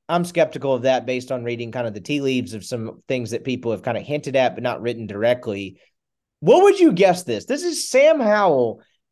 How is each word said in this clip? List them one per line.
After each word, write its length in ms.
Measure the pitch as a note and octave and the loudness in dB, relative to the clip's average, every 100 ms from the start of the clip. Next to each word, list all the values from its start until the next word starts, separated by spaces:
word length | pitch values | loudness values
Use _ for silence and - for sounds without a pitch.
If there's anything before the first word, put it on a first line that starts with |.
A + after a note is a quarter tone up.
| - | -4
I'm 160 | E3+ | -2
skeptical 480 | F3 E3+ D#3 D3 C3+ | -2 0 0 0 -2
of 100 | B2+ | 0
that 220 | B2 B2+ | 2 0
based 280 | A#2 B2+ B2 | 0 -6 -4
on 100 | C3 | -6
reading 300 | A#2+ A#2+ A#2 | -6 -8 -8
kind 160 | B2 A#2 | -6 -8
of 60 | |
the 60 | G#2 | -8
tea 200 | F2+ D3 | -6 -2
leaves 340 | C#3 C3 G#2 | 0 -2 -2
of 100 | G#2+ | -8
some 380 | F#2 B2 A2+ - - | -8 -8 -8 -12 -6
things 240 | C3 A#2 | -6 -4
that 100 | A2+ | -6
people 300 | - B2 A#2 | -6 -6 -4
have 100 | G#2+ | -4
kind 160 | - A2+ | -4 -6
of 60 | |
hinted 320 | - D3 D3 C3 | -6 -8 -2 0
at, 180 | B2+ | 0
but 80 | F#2 | 0
not 200 | B2 A#2 | -6 -4
written 260 | A2+ A#2 A2 | -6 -6 -8
directly. 720 | G2+ A2+ B2 B2 G2+ F#2+ F2+ _ _ _ _ _ - | -2 0 0 -2 -8 -8 -12 _ _ _ _ _ -4
What 240 | D3+ D4 | 4 6
would 160 | G4+ G4 | 6 6
you 140 | E4+ | 4
guess 320 | F3 F#3+ F3+ | 6 4 2
this? 200 | - G#2+ | -2 -6
This 200 | - C#4 | -4 -4
is 240 | F4 D#4 - | -4 -6 -2
Sam 320 | B3+ C#4+ D#4+ | 4 4 4
Howell 640 | A3+ G#3+ G3+ C#3 A#2+ G#2 _ _ _ | 2 2 4 2 0 -2 _ _ _